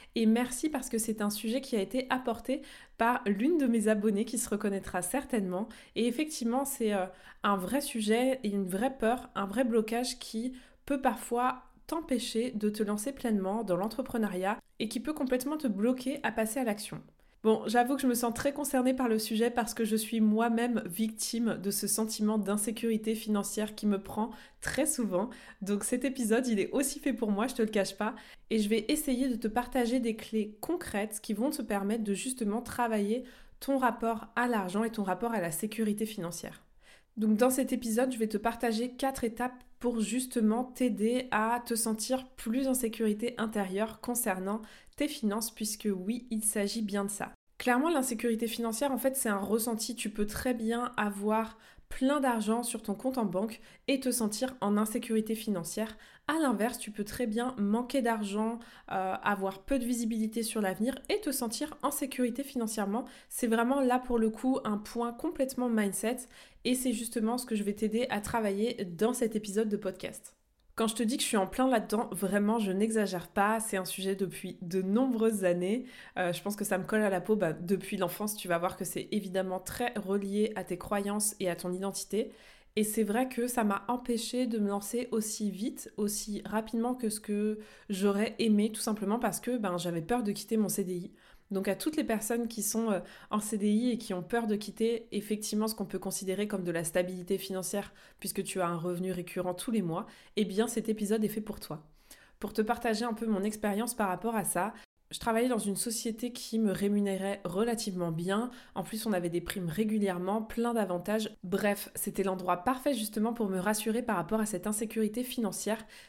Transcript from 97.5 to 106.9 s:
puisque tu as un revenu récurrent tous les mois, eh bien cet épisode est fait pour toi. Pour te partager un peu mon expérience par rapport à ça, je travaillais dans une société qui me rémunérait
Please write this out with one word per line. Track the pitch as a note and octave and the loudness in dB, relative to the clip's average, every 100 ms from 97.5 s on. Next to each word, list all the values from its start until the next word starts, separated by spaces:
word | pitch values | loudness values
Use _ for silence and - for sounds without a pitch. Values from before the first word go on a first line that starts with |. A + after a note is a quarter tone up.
| F#3 F3+ G3+ G3 - - - | -4 -2 -4 -4 -12 -20 -10
puisque | F#3 - | -6 -4
tu | F#3+ F#3+ | -4 0
as | F3 | 0
un | E3+ | 0
revenu | F3 F3 F#3 | -2 -2 -2
récurrent | F3+ F3 F#3 F3+ | -4 -4 -4 -2
tous | F3+ - | -2 -2
les | A3+ | 0
mois, | F3 D#3+ G#3 - - - | 0 -2 -6 -14 -8 -2
eh | G3+ | 0
bien | F#3+ A#3+ | 2 2
cet | A#3+ - | 0 -2
épisode | A3 G3+ A3 | 0 0 2
est | G#3+ | 0
fait | G#3+ | -2
pour | G#3+ G#3 | -6 -10
toi. | - - - - - - - - | -10 -12 -12 -20 -20 -20 -20 -10
Pour | G#3 | -6
te | - | 0
partager | G#3+ A#3 A#3+ G#3+ A#3+ | 2 2 0 0 0
un | |
peu | A3+ A3+ | -2 0
mon | G3+ | 0
expérience | G#3 G#3+ G#3 G3+ A#3+ | 0 -2 -2 0 -2
par | - G3+ | 0 0
rapport | F3+ A3 A3 | 0 0 0
à | D#3+ | 0
ça, | F3 G3 - - _ - | 0 -2 -4 -18 _ -14
je | - | -6
travaillais | - A3+ B3+ | 0 2 2
dans | A3+ | 2
une | G#3 F#3+ | 0 -2
société | A#3+ A3+ A#3 A3 A#3+ | -2 -2 -4 -4 -6
qui | B3 - A3+ | -8 -4 2
me | A3 | 2
rémunérait | F#3 G3+ | 4 2